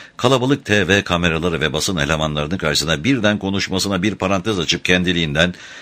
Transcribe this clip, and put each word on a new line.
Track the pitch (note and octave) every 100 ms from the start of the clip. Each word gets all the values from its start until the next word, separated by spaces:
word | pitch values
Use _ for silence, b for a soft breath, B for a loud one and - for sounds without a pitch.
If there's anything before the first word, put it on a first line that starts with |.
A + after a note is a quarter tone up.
| B -
kalabalık | B2+ C3 B2+ C#3+ -
T | G#2 F2
V | G2
kameraları | - F2 F2 D#2+ E2+ D#2+
ve | D2+
basın | D2+ - F2
elemanlarının | C#2+ D#2 D#2 D2+ D2 F#2
karşısında | D#2 D2 D2+ D2+
birden | G#2+ C3+ G#2 G#2
konuşmasına | G2 G2 - F#2 G2 F#2+
bir | G#2 F#2+
parantez | F#2+ G2 G2 F#2+
açıp | D#2 E2+ -
kendiliğinden, | F#2 F2+ F2 D#2 D2 F2+ - B B